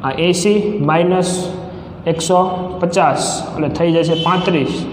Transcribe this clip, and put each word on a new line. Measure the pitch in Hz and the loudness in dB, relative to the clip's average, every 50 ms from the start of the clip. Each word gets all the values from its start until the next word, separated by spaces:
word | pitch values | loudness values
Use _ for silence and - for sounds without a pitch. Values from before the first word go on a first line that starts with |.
| - - | -4 -4
આ | 131 156 160 | -2 0 2
એંસી | 180 180 180 - 208 208 208 - - - - 143 147 | 2 2 2 2 2 2 2 2 0 -2 0 0 2
માઇનસ | 156 165 175 180 185 185 175 - - - - - - - - - - - - - - - - 165 | 2 2 4 4 2 2 2 0 -2 -4 -4 -6 -6 -8 -10 -12 -12 -14 -14 -14 -14 -6 -4 -2
એકસો | 165 165 - - 185 180 180 196 185 - - - - - | -2 -2 0 2 4 4 4 2 0 -4 -6 -6 -4 -2
પચાસ | 175 180 - 190 170 147 - - - - - - - - - | -2 0 2 4 4 4 2 2 -2 -4 -4 -6 -6 -8 -4
એટલે | - 156 147 156 - | -4 -2 -2 0 0
થઈ | 170 170 165 | 0 2 4
જશે | 165 165 160 165 160 165 | 2 2 2 0 0 2
પાંત્રીસ | 165 180 185 180 196 180 156 131 123 - - - - | 0 0 2 2 2 2 2 0 0 -2 -4 -4 -6